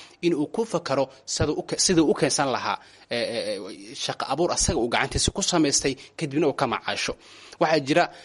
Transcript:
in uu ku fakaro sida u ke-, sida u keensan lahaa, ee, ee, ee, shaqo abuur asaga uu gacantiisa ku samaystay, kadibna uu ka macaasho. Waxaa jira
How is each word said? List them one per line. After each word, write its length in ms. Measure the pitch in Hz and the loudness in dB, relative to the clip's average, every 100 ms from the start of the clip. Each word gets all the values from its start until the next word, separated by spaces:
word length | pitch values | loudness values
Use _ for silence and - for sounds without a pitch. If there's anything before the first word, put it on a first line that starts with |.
| - - | -20 -2
in 120 | 170 | 0
uu 140 | 147 147 | 0 -2
ku 140 | - 226 | -2 -2
fakaro 400 | 165 165 135 135 - - | -4 -2 0 -2 -6 -8
sida 260 | - 151 | -2 0
u 120 | - | -2
ke-, 160 | - 156 | -4 0
sida 220 | - 165 | 4 6
u 120 | 156 | 6
keensan 340 | - 147 - 135 | 4 2 2 0
lahaa, 260 | 110 107 95 - - - | 0 -2 -4 -8 -20 -6
ee, 60 | 120 | -4
ee, 420 | 101 113 101 101 | -2 -4 -4 -6
ee, 360 | 98 90 104 135 | -10 -14 -16 -8
shaqo 280 | - - - | -6 -6 -4
abuur 200 | 139 180 | 0 0
asaga 280 | 110 - 135 | 0 0 0
uu 80 | 113 | 2
gacantiisa 440 | 110 135 135 - | 2 0 0 -2
ku 100 | - | 0
samaystay, 520 | - 175 147 - 143 135 - - | 0 2 4 2 0 -4 -12 -8
kadibna 320 | 151 143 156 | -4 0 0
uu 60 | |
ka 120 | - 127 | 2 0
macaasho. 460 | 107 - 101 - - - - - - | 0 -4 -4 -4 -8 -14 -20 -14 -2
Waxaa 220 | 160 160 | 2 2
jira 240 | 135 156 156 - | 2 2 2 -2